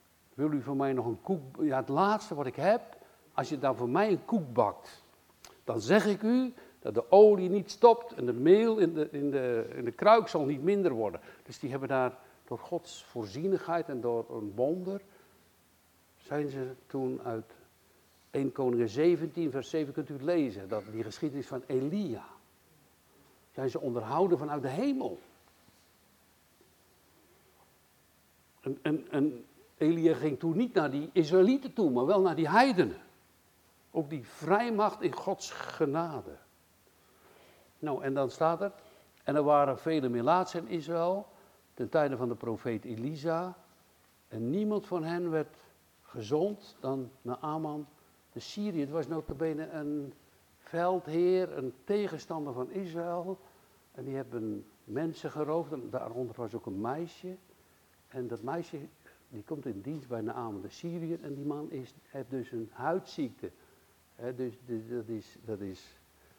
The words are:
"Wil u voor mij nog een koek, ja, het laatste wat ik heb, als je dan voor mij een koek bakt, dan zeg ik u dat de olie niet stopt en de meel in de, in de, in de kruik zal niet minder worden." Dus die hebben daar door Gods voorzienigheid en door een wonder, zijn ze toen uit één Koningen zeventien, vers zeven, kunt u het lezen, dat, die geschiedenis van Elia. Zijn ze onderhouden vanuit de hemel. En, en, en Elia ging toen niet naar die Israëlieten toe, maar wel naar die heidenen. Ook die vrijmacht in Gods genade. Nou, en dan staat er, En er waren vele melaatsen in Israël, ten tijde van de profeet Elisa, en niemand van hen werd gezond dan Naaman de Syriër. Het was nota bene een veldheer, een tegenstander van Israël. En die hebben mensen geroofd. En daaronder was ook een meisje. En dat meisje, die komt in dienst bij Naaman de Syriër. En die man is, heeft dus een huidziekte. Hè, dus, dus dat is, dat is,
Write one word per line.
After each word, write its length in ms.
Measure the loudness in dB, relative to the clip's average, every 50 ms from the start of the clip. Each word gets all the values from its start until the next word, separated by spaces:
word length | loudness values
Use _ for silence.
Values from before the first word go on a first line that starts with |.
| _ _ _ _ _ _ _
"Wil 180 | -2 0 0
u 100 | 2 0
voor 140 | -2 -2 -2
mij 160 | 0 0 0
nog 140 | 0 0 0
een 160 | -2 -4 -4
koek, 340 | -2 -2 -2 -2 -2 -8 -4 -2
ja, 160 | 0 2 2
het 120 | 0 0 0
laatste 460 | 2 4 4 4 4 2 -2 -6 -6
wat 120 | -4 -4
ik 100 | -4 -4
heb, 400 | 2 4 4 4 2 0 -6 -16 -20 -20 -20 -20 _ _ -6
als 160 | -4 -4 -2 -2
je 100 | -2 0
dan 180 | 0 0 2
voor 120 | 2 0 2
mij 220 | 2 2 4 4
een 140 | 2 0 0
koek 280 | 0 0 0 0 0
bakt, 520 | 2 4 4 4 2 -4 -12 -20 -20 -20 -20 -20 _ _ _ _ _ _ -20 -20 -20 -8 _
dan 160 | -4 -2 -2
zeg 260 | 2 6 6 6 6
ik 160 | 4 2 2
u 320 | 2 2 2 2 2 0 -4 -10 -20 -20 -20 _
dat 160 | -8 -2 -2
de 160 | -2 4 8
olie 380 | 12 12 12 12 10 8 4 2
niet 220 | 2 0 0 -4
stopt 420 | 4 8 8 8 8 8 2 -6
en 140 | -8 -4 -2
de 60 | -2
meel 460 | 0 4 8 8 10 10 8 4 4 4
in 160 | 2 2 2
de, 140 | 0 -2 -2
in 200 | -2 -2 -2 0
de, 400 | 0 0 0 0 0 0 -2 -4 -6
in 100 | -4 -4
de 80 | -4
kruik 360 | -4 4 6 8 8 8 6 2
zal 160 | -2 0 0
niet 180 | 0 -2 0
minder 300 | 0 2 2 4 2 2
worden." 280 | 0 0 -2 -4 -4 -8 -12 -16 -20 -20
Dus 160 | -20 -20 -14 -10
die 120 | -8 -6
hebben 180 | -6 -6 -2 0
daar 300 | 0 2 2 0 -2 -6 -14 -20 -20 -20 _
door 140 | -12 -12 -10
Gods 460 | -8 -8 -8 -8 -8 -10 -16 -18 -20
voorzienigheid 840 | -12 -10 -10 -8 -8 -8 -4 -2 0 0 0 0 -2 -2 -2 -2 -4
en 120 | -6 -4
door 260 | -2 -2 -2 -2 -4 -6
een 220 | -8 -8 -8 -6 -2
wonder, 480 | 0 0 0 0 -2 -4 -6 -8 -8 -10 -16 -20 -20 -20 _ _ _ _ _ _ _ _ _ _ _ _ _ _ _ _ _ _
zijn 320 | _ -12 -6 -4 -4 -4 -4
ze 240 | -4 -6 -8 -8 -10 -14 -14
toen 360 | -8 -6 -4 -4 -4 -4 -6
uit 300 | -6 -6 -6 -6 -8 -12 -18 -20 -20 _ _ _ _ _ _ _ _ _ _ _ _ _
één 220 | -4 -2 -2 -2
Koningen 360 | -2 0 0 2 2 2 0 0
zeventien, 600 | 0 2 4 4 4 4 0 -4 -4 -4 -4 -2
vers 200 | -2 -4 -6 -2
zeven, 220 | -2 -2 -2 -2
kunt 160 | -4 -6 -6 -6
u 40 |
het 100 | -8 -6
lezen, 460 | -2 0 2 2 2 0 -2 -6 -6 -6
dat, 140 | -4 -6 -6 -6
die 100 | -8 -8
geschiedenis 440 | -6 -8 -6 -6 -6 -6 -4 -6 -8
van 160 | -8 -8 -10 -6
Elia. 580 | -2 -2 -2 0 0 -2 -2 -2 -2 -4 -6 -10 -14 -20 -20 _ _ _ _ _ _ _ _ _ _ _ _ _ _ _ _ _ _ _ _ _ _
Zijn 200 | _ -4 -4 -4
ze 100 | -4 -2
onderhouden 580 | -4 -2 -2 -2 -4 -2 0 2 4 4 2 2
vanuit 240 | 0 -4 -4 -4
de 60 | -4 -2
hemel. 500 | -2 0 0 0 0 -2 -4 -6 -8 -10 -14 -20 -20 _ _ _ _ _ _ -20 _ _ _ _ _ _ _ _ _ _ _ _ _ _ _ _ _ _ _ _ _ _ _ _ _ _ _ _ _ _ _ _ _ _ _ _ _ _ _ _ _ _ _ _ _ _ _ _ _ _ _ _ _ _ _ _ _ _
En, 180 | -6 -6 -6 -4
en, 280 | -2 -2 -2 -2 -2 -4
en 340 | 0 0 0 0 0 -6 -12 -18 _ -20 -20 _ _
Elia 380 | 0 2 2 4 4 4 4 4
ging 240 | 4 0 -2 -2 0
toen 180 | 0 0 2
niet 180 | 2 0 2 2
naar 160 | 0 0 2
die 200 | -2 -4 -6 0
Israëlieten 600 | 2 2 4 6 6 8 8 8 6 4 0 -4
toe, 180 | 0 2 2 4
maar 160 | 4 4 4
wel 140 | 4 6 6
naar 160 | 6 4 4
die 120 | 2 2 6
heidenen. 520 | 6 6 8 8 6 4 4 2 0 -6 -12 -20 -20 _ _ _ _ _ _ _ _ _ _ _ _ _ _ _
Ook 200 | -4 -4 -4 -4
die 160 | -6 -10 -10
vrijmacht 720 | -12 -14 -10 0 2 2 2 2 0 2 2 2 2 2 0
in 120 | -2 -2
Gods 380 | -2 -2 -4 -4 -4 -4 -8 -12
genade. 840 | -12 -10 -10 -10 -2 0 0 0 0 -2 -2 -4 -6 -10 -10 -12 -16 -18 -20 _ _ _ _ _ _ _ _ _ _ _ _ _ _ _ _ -20 -20 -20 -20 -20 -20 -20 _ _ _ _
Nou, 240 | -6 -6 -4 -4
en 120 | -4 -2 0
dan 160 | 0 0 -2
staat 300 | 0 0 0 0 2 0
er, 120 | -4 -6 -6 -10 -18 -20 -20 -20 -20 _ _ _ _
En 120 | -2 0
er 60 | 2
waren 360 | 4 6 6 6 6 4 2 -2
vele 300 | -2 0 0 0 0 0
melaatsen 520 | 0 0 2 4 4 4 2 0 -4 -8
in 80 | -6 -6
Israël, 580 | -6 -6 -4 -4 -2 0 0 0 -2 -4 -6 -10 -18 -20 -20 -20 _ _ _ _ _
ten 140 | -8 -6 0
tijde 280 | 2 2 2 2 0
van 120 | -2 -2 -4
de 60 | -4
profeet 500 | -4 -4 -6 -6 -4 -4 -4 -4 -4 -6
Elisa, 720 | -8 -8 -6 -6 -6 -6 -4 -4 -2 -2 -2 -4 -6 -10 -14 -20 _ _ _ _ _ _ _ _ _ _ _ _ _
en 220 | -8 -4 -2 -2
niemand 360 | 0 0 0 0 -2 -2 -2
van 180 | -4 -4 -4 -2
hen 260 | -4 -4 -4 -2 0
werd 260 | 0 -2 -2 -4 -8 -18 -20 -20 _ _ _ _ _ _ _ -14
gezond 640 | -12 -10 -4 -2 0 2 2 0 -2 -6 -12 -20 -16 -8
dan 300 | -6 -4 -4 -4 -6 -8 -14 -12
Naaman 640 | -8 -8 -8 -6 -4 -4 -4 -4 -4 -4 -6 -8 -10 -12 -18 _ _ _ _ _ _ _
de 80 | _ -14
Syriër. 400 | -14 -10 -8 -6 -4 -4 -2 -2
Het 100 | -4 -2
was 160 | -2 -4 -4
nota 280 | -4 -6 -6 -6 -6 -6
bene 360 | -4 -2 -2 -2 -4 -6 -8
een 420 | -8 -6 -6 -4 -4 -4 -6 -8 -12 -18 _ _ _ _ _ _ _ _
veldheer, 1000 | _ -6 -4 0 0 0 0 -2 -2 -2 0 2 4 4 4 2 2 -2 -4
een 180 | -6 -6 -8 -8 -10 -4
tegenstander 680 | -2 0 0 0 -2 -6 -8 -8 -8 -6 -6 -6 -6
van 180 | -4 -6 -6 -6
Israël. 680 | -6 -8 -8 -6 -6 -6 -4 -4 -4 -4 -4 -6 -8 -10 -12 -20 -20 -20 _ _ _ _ _ _
En 120 | -16 -12 -10
die 100 | -6 -6
hebben 520 | -6 -6 -6 -6 -6 -4 -4 -6 -8 -10 -14 -20 _ _
mensen 460 | -8 -6 -4 -4 -4 -6 -6 -10 -8
geroofd. 420 | -6 -4 -4 -2 -2 -2 -2 -4
En 180 | -8 -10 -8 -8
daaronder 460 | -8 -6 -6 -6 -6 -6 -6 -6 -6
was 180 | -8 -8 -8 -8
ook 120 | -8 -8
een 140 | -6 -6 -4
meisje. 560 | -4 -4 -4 -4 -6 -10 -12 -14 -14 -14 -14 -14 _ _ _ _ _ _ _ _ _ _ _ _ _ _
En 200 | -10 -8 -8 -6
dat 140 | -8 -8
meisje, 360 | -6 -6 -6 -6 -6 -8 -12 -14 -14 -16 -20 _ _ -20 -20 _ _ _
die 140 | -16 -16
komt 240 | -10 -10 -10 -8 -6
in 140 | -8 -8 -8
dienst 280 | -8 -8 -10 -10 -8 -8
bij 120 | -8 -6
Naaman 400 | -6 -6 -6 -6 -8 -8 -8 -10
de 80 | -10 -12
Syriër. 540 | -14 -12 -10 -8 -6 -6 -6 -6 -6 -8
En 120 | -8 -10 -10
die 100 | -6 -6
man 260 | -6 -6 -6 -8 -8
is, 240 | -10 -10 -12 -12 -18 -20
heeft 280 | -20 _ -12 -12 -10 -6
dus 220 | -6 -8 -6 -6
een 180 | -8 -8 -8 -8
huidziekte. 800 | -10 -6 -4 -2 -2 -2 -4 -8 -6 -6 -6 -6 -6 -10 -14 -14 -14 -18 -20 _ _ _ _ _ _ _ _ _ _
Hè, 200 | -10 -10 -8 -6
dus, 200 | -6 -6 -6 -8 -12 -10
dus 240 | -8 -8 -8 -6 -6
dat 200 | -8 -8 -6 -6
is, 280 | -8 -10 -10 -12 -20 -16 -8
dat 160 | -8 -6 -6
is, 400 | -6 -8 -10 -12 -16 -20 -20 -20 _ _ _ _ _ _ -20